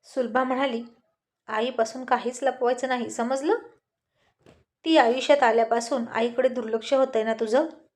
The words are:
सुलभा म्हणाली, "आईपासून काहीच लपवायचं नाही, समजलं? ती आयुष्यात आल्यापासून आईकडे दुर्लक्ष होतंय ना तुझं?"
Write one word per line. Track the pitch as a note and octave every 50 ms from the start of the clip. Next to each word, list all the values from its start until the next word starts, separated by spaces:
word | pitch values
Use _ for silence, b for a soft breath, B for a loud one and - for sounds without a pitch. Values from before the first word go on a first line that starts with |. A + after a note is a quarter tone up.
| _
सुलभा | - - C4+ B3 A3+ G#3+ C4 C4
म्हणाली, | B3+ B3+ B3 C#4 C4+ A#3 A#3 A#3+ - _ _ _ _ _ _ _ _ _ _ _ -
"आईपासून | A3 G#3+ A3+ B3+ B3+ A#3+ A3+ A3 - B3+ B3+
काहीच | B3 C4 A#3+ - A#3 A#3+ - C#4
लपवायचं | C4+ B3+ - A#3+ A#3+ B3+ B3 -
नाही, | B3+ B3+ B3 A#3 -
समजलं? | - - A#3 A#3+ C4+ C4+ C#4 E4 A4 A#4+ - - _ _ _ _ _ _ _ _ _ _ _ _ _ _ _ - _ _ _ _ _ _ _
ती | D#4+ D#4+
आयुष्यात | D#4 B3+ A#3 B3 C4 B3+ - D4 C#4+ C4
आल्यापासून | A#3 A3 A#3 A3+ A3+ A#3 A#3 A#3 - D4 B3+ A#3 A#3
आईकडे | - A3+ A3+ A#3+ A#3 - B3+ C4
दुर्लक्ष | A#3 B3 A#3 A3 A3 A3+ A3+ - C#4
होतंय | C4 C4 C4 - A3 A3
ना | A3+ A3+
तुझं?" | A3 A#3 G#3+ A3 C4 E4 D#4+ - - _ _ _